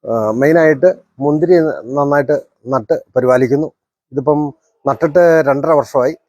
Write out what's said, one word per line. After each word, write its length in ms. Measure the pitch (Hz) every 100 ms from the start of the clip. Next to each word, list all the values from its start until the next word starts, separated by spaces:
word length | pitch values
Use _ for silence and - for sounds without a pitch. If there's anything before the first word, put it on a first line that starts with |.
| 113
ആ, 220 | 113 107 113
മെയിനായിട്ട് 480 | 143 170 156 143 180 - _ -
മുന്തിരി 320 | 143 151 170 180 160 76 110 139
നന്നായിട്ട് 400 | 143 143 135 143 - _ 120
നട്ട് 220 | 131 107 165 - 127
പരിപാലിക്കുന്നു. 520 | 127 127 127 139 156 _ _ _ _
ഇതിപ്പം 280 | 131 139 147 147 - _ _ 139
നട്ടിട്ട് 340 | 135 160 160 170 160 143
രണ്ടര 240 | 139 156 151
വർഷമായി. 360 | 120 135 127 160